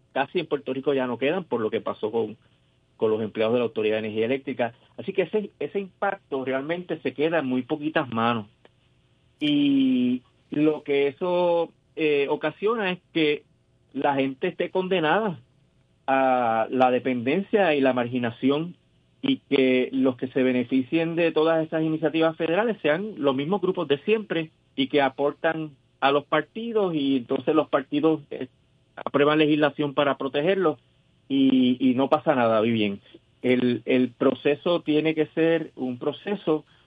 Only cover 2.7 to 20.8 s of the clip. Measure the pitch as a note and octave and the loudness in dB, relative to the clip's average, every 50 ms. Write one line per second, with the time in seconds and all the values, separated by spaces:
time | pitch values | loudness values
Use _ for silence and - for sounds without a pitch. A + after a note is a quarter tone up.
2.7 | _ _ _ _ _ - A2+ A2 G#2+ A2 A2 G2+ - A2 A2 A2 A#2+ B2 A#2+ A2 | _ _ _ _ _ -2 0 0 0 -2 -4 -4 -2 -2 0 2 2 0 0 -2
3.7 | - A2+ G#2+ G#2+ G#2+ A2 A2 A2 G#2 A2 A2 A#2 C3+ C3+ C3+ C#3 A#2+ C3 - - | -2 -2 0 0 0 0 -2 -4 -2 -2 -2 -2 -2 -4 -4 -8 -4 -4 -4 -4
4.7 | - _ _ _ _ - - G3 F#3+ G3 F3 D#3+ - G#3+ G3 - - - - - | -4 _ _ _ _ -12 -12 -4 -4 -4 -2 -2 -2 -4 -4 -6 -8 -10 -10 -6
5.7 | - G3+ G3 F3+ - _ G3+ G3 - - _ _ C#3+ C3+ B2+ C3 C3 C3 C#3 D#3 | -6 -8 -8 -8 -8 _ -4 -4 -4 -6 _ _ -6 -6 -4 -4 -4 -4 -4 -4
6.7 | E3+ F3+ F3 - D#3+ - - C3 - C#3+ D3 E3 F3 D#3 C3+ B2+ B2+ B2+ B2 - | -6 -6 -6 -8 -10 -6 -6 -6 -2 -2 -2 0 0 -2 -2 0 -2 -2 -2 -4
7.7 | D#3 D3+ D3 D#3 - E3 C#3+ A#2 A#2 A2+ A2+ A#2+ A#2 A2 G2+ - _ _ - _ | -6 -4 -4 -2 -2 -2 -2 -2 -2 0 0 0 0 -2 -4 -10 _ _ -20 _
8.7 | _ _ _ _ _ _ _ _ _ _ _ _ _ _ D3+ D3 D3 D3 C#3+ C#3+ | _ _ _ _ _ _ _ _ _ _ _ _ _ _ -2 0 2 2 2 2
9.7 | C#3 C3+ C3+ C3 B2+ B2+ B2 B2 B2+ B2+ - _ _ _ _ _ - D3 D3+ D#3 | 2 2 2 2 2 2 2 0 0 -2 -6 _ _ _ _ _ -2 2 2 2
10.7 | D3+ D3+ - D3+ C#3 C#3 C#3 C#3+ B2+ - F#3 F3+ F3 F3 F3+ F3 E3+ E3+ E3 - | 2 0 -2 -2 0 2 2 0 -2 -4 -2 0 0 2 2 2 2 0 -2 -4
11.7 | - _ _ _ _ - D#3+ D3+ D3 C#3 C#3 C#3 G3+ - G#3+ G3+ - - G3 G#3+ | -8 _ _ _ _ -2 0 0 2 2 0 0 -2 -2 -2 -4 -4 -2 -2 -2
12.7 | A#3+ A3 G3+ F3+ F3+ - _ _ - E3 D#3 D3 D3 - - _ _ _ _ _ | 0 0 -2 -4 -4 -6 _ _ -2 0 2 2 0 -2 -6 _ _ _ _ _
13.7 | _ _ _ _ - C3+ D3 C#3+ C#3 C3+ C3+ C3+ C3 - F#3+ F3+ F3 - F3 E3+ | _ _ _ _ -6 -2 0 0 2 0 0 -2 -4 -4 -6 -6 -4 -4 -6 -2
14.7 | - F#3 F#3 F3+ F#3+ F3 D#3 D3+ F3 G#3 A3 G3 D3+ - - _ _ _ _ _ | -2 -2 0 0 0 0 2 2 2 2 0 -2 -4 -8 -12 _ _ _ _ _
15.7 | _ _ _ _ _ _ _ C3+ C3+ C3+ C3+ C3 B2+ B2 A#2+ A2+ A2+ A2+ A2 - | _ _ _ _ _ _ _ 0 2 2 4 4 2 2 2 2 2 0 0 0
16.7 | C3 B2+ C3 B2+ B2+ A#2+ B2 C3+ B2+ B2 A2+ C3 D#3+ G3 G3 - A#3 G3+ F#3+ E3 | 2 2 4 4 4 2 0 -2 -2 -2 0 0 0 -2 0 0 2 2 4 4
17.7 | D3+ C#3+ C3+ C3 B2 B2 A#2+ A#2+ B2+ B2 A#2+ A#2 A#2 - C3 C3+ C#3 D3+ E3+ F3+ | 4 4 2 2 2 0 -2 -2 -2 -2 -2 -4 -4 0 0 2 2 0 -2 -6
18.7 | - - _ _ _ _ _ _ _ _ - C#3 C3+ - - - C#3 C3+ C3 C3 | -10 -16 _ _ _ _ _ _ _ _ -2 -2 -2 -2 -2 0 2 4 4 4
19.7 | B2+ B2+ B2 - C3+ C3 C3 C3+ B2 - C3+ C3 - C3+ B2+ B2+ B2+ B2+ A#2+ - | 4 2 0 0 0 0 0 0 0 -2 -8 -4 -2 0 0 2 0 0 -2 0
20.7 | C3+ C3 | -2 -2